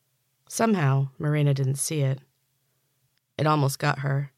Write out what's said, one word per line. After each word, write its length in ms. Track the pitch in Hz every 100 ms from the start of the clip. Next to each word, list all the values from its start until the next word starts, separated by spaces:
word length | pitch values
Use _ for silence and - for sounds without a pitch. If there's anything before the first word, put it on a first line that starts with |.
| _ _ _ _ -
Somehow, 640 | - 226 196 139 135 135 -
Morena 340 | 151 151 143
didn't 220 | 139 131 139
see 240 | - 160
it. 200 | 135 131 - _ _ _ _ _ _ _ _ _ _ -
It 80 | 151
almost 340 | 151 139 139
got 200 | 147 139
her. 320 | 143 139 143